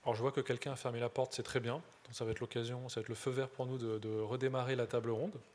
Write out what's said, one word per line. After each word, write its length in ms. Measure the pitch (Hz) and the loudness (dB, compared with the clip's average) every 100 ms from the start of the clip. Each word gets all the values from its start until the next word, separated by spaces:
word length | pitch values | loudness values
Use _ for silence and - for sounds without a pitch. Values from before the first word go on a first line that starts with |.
| - 113 | 2 2
Je 40 | |
vois 100 | 131 | 2
que 80 | 135 | 2
quelqu'un 320 | - 120 143 | 0 0 0
a 20 | |
fermé 240 | 131 127 117 | -2 -2 0
la 100 | 120 | 0
porte, 240 | - 127 | 2 0
c'est 120 | - | 0
très 160 | - 131 | 0 0
bien. 140 | 117 | 2
Donc 360 | 143 - - - | -2 -6 -20 -14
ça 140 | 117 | -4
va 80 | 113 | -2
être 80 | 110 | 0
l'occasion, 480 | 120 120 117 123 127 | -2 -2 -2 -4 -4
ça 100 | 117 | -4
va 40 | |
être 60 | 107 | -4
le 60 | |
feu 160 | 110 135 | -2 0
vert 160 | 127 131 | 0 -2
pour 200 | - 127 | -2 -2
nous 120 | 131 | 0
de, 200 | 117 110 | 0 0
de 220 | 110 110 | 0 0
redémarrer 540 | 107 123 131 131 127 | 0 2 2 2 2
la 140 | 127 117 | 2 2
table 220 | 120 113 | 2 2
ronde. 200 | 110 180 127 - | 0 0 -4 -14